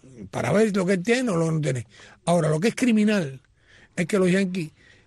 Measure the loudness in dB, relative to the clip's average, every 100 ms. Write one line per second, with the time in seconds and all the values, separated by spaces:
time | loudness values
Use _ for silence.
0 | -20 -20 -12 -6 0 2 2 0 0 0
1 | 0 0 0 0 0 0 -2 -4 -8 -18
2 | -20 -8 0 0 2 0 -2 0 2 2
3 | 2 0 -2 -10 _ _ _ -20 -10 -6
4 | -2 0 2 2 0 -4 -8 -12 -20 -20